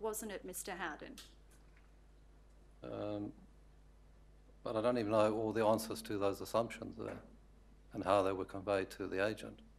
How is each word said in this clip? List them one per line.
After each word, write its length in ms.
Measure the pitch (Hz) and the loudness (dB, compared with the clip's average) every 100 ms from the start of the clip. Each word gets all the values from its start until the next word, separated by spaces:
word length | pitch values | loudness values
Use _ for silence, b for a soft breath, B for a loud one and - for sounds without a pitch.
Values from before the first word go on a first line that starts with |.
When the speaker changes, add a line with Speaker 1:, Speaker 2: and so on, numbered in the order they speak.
Speaker 1:
wasn't 320 | 214 214 220 | -4 -4 -6
it, 120 | 185 | -8
Mister 280 | 185 180 - | -8 -8 -6
Howden? 420 | 175 175 151 - - - - - - - - - - - - - - - - - - | -6 -6 -6 -12 -14 -18 -20 -20 -20 -20 -20 -20 -20 -20 -20 -20 -20 -20 -20 -20 -14
Speaker 2:
Um, 500 | 127 110 104 104 104 - - - - - - - - - - - - - | -10 -6 -4 -4 -6 -10 -20 -20 -20 -20 -20 -20 -20 -20 -20 -20 -20 -10
but 140 | - 113 | -4 2
I 60 | |
don't 160 | 120 123 | 2 2
even 140 | 104 | 4
know 220 | 110 107 | 6 6
all 180 | 110 107 | 4 0
the 120 | 107 | 4
answers 380 | 107 110 110 101 | 6 4 2 -6
to 160 | - 104 | -4 0
those 220 | 101 95 | 0 0
assumptions 580 | - 113 117 - 107 101 | 0 0 0 -4 -10 -8
there 200 | 110 - - - - - - - - | -8 -8 -14 -20 -20 -20 -20 -20 -12
and 100 | 113 | -2
how 180 | 90 101 | 4 6
they 100 | 95 | 6
were 120 | 92 | 0
conveyed 460 | 92 98 98 98 95 | -4 -4 0 0 0
to 160 | - 92 | -4 -4
the 180 | 92 | 0
agent. 360 | 104 107 - - - | 0 0 -10 -14 -20